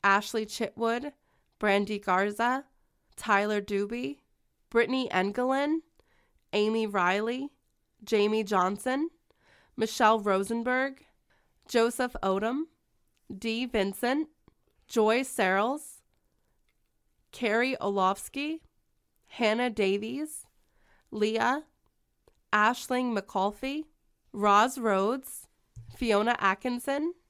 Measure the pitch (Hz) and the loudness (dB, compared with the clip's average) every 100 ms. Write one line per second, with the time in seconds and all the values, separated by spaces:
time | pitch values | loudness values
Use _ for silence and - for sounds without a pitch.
0 | 202 196 208 226 214 - 220 - 226 240 | 4 2 0 -6 -6 -6 -6 -2 -2 -2
1 | 285 _ _ _ _ _ 214 202 202 208 | -6 _ _ _ _ _ 2 2 2 -4
2 | 202 185 202 208 233 262 294 _ _ _ | 0 2 2 0 0 0 -6 _ _ _
3 | _ - - 202 208 208 202 202 202 233 | _ -14 0 2 2 -2 -2 -4 -2 -4
4 | 262 294 _ _ _ _ _ 226 233 262 | -8 -10 _ _ _ _ _ 2 2 0
5 | 254 185 196 202 247 269 285 320 - _ | 0 0 0 0 0 0 0 -2 -4 _
6 | _ _ _ _ _ 208 208 226 220 202 | _ _ _ _ _ 0 2 2 0 2
7 | 175 196 220 247 277 _ _ _ _ _ | 2 2 -2 -4 -8 _ _ _ _ _
8 | 214 220 208 220 202 202 180 202 262 269 | -2 2 4 2 2 2 2 0 -4 -2
9 | 330 _ _ _ _ _ _ - 220 - | -4 _ _ _ _ _ _ -6 -6 2
10 | 220 220 208 190 196 233 233 254 269 269 | 4 4 2 0 0 -2 -2 -2 -2 -8
11 | _ _ _ _ _ _ _ 240 226 - | _ _ _ _ _ _ _ 2 2 0
12 | 247 - 190 190 220 262 320 _ _ _ | -6 -2 -2 -2 -2 -4 -6 _ _ _
13 | _ _ _ 190 226 226 247 226 196 196 | _ _ _ -8 -4 -4 -2 0 -2 -2
14 | 240 277 311 _ _ _ _ _ _ 233 | -2 -2 -4 _ _ _ _ _ _ 2
15 | 214 233 262 - 190 190 220 294 - - | 2 2 0 0 2 2 0 -2 -8 -20
16 | _ _ _ _ _ _ _ _ _ _ | _ _ _ _ _ _ _ _ _ _
17 | _ _ _ - 233 220 254 262 202 196 | _ _ _ -4 0 0 0 -2 -2 0
18 | 185 196 - 269 294 320 _ _ _ _ | 0 0 -8 -8 -6 -8 _ _ _ _
19 | _ _ _ - 233 220 247 220 196 202 | _ _ _ -2 0 0 -2 0 0 0
20 | 220 262 302 - - _ _ _ _ _ | -4 -6 -8 -10 -18 _ _ _ _ _
21 | _ 214 214 220 233 277 311 _ _ _ | _ -2 0 2 0 0 -4 _ _ _
22 | _ _ _ _ _ 208 214 247 - 247 | _ _ _ _ _ 2 2 2 -2 -2
23 | 254 220 190 202 196 208 262 285 311 _ | 0 -2 -2 0 0 -2 -6 -6 -10 _
24 | _ _ _ 202 208 202 240 262 226 190 | _ _ _ -2 4 6 4 2 0 2
25 | 196 262 - - - _ _ - - - | 2 -2 -8 -18 -18 _ _ -20 -18 -6
26 | 214 202 220 240 196 196 254 240 262 277 | 2 2 2 2 0 0 -4 -6 -4 -2
27 | 320 349 | -4 -6